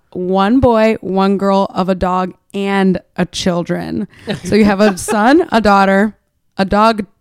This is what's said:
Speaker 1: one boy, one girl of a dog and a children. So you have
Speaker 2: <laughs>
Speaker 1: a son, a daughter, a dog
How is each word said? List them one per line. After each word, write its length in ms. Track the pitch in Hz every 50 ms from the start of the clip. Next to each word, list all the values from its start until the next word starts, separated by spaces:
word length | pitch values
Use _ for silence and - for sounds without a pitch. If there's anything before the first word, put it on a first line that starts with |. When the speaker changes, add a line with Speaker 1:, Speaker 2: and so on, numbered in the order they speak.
| _ _
Speaker 1:
one 480 | - 180 180 180 190 190 196 202 247 269
boy, 340 | 247 247 226 220 220 220 220 -
one 380 | - 180 190 190 190 196 202 190
girl 280 | 196 196 196 196 196 - -
of 140 | 190 185 185
a 60 | 190
dog 380 | 175 196 180 180 185 185 180 - _ _ _
and 480 | - 202 196 196 196 196 190 190 180 - - _ _
a 100 | - 180
children. 800 | - - - - 190 170 175 165 - 175 175 165 160 160 220 202 - _ - - - 180 - -
So 100 | 180 202
you 100 | 214 214
have 120 | 208 202 190
Speaker 2:
<laughs> 80 | 214 208
Speaker 1:
a 80 | 185 170
son, 500 | - - 311 208 208 247 285 359 349 -
a 100 | 233 226
daughter, 560 | 214 208 202 196 196 190 196 196 214 214 - _ _ _ _ _ _ _ _ -
a 60 | 196
dog 400 | 180 196 208 214 226 220 208 196 - _ _